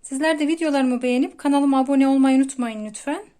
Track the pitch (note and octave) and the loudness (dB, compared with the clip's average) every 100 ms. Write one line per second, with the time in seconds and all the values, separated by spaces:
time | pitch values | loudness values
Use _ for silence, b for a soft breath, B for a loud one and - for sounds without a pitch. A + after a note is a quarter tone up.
0 | - C4+ D#4 D#4 D4 E4 D#4+ C#4+ C4 B3 | -10 -4 -2 0 -2 0 0 0 0 0
1 | B3 B3 - - C#4+ C#4+ C#4+ C4+ C4 C#4 | 0 0 -2 -2 0 2 2 2 2 2
2 | C4+ C4+ C4+ C4 C4+ - A#3+ G#3+ G#3+ G#3+ | 4 4 4 4 0 -4 -10 -8 -12 -10
3 | - D#4+ G#4+ | -8 -8 -10